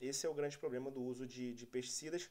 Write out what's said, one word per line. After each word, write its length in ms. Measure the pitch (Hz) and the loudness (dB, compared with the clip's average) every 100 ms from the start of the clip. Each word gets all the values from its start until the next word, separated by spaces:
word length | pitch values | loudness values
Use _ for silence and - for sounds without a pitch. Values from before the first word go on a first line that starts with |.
esse 260 | 127 139 165 | -2 2 2
é 20 | |
o 60 | |
grande 240 | 147 143 147 | 2 0 2
problema 320 | 151 127 135 | 0 0 0
do 120 | 135 | 0
uso 240 | 123 123 131 | 0 0 -4
de, 260 | 127 123 | -2 -2
de 140 | 120 120 | -4 -2
pesticidas, 640 | 127 123 - 156 175 - | 0 0 -2 0 -2 -2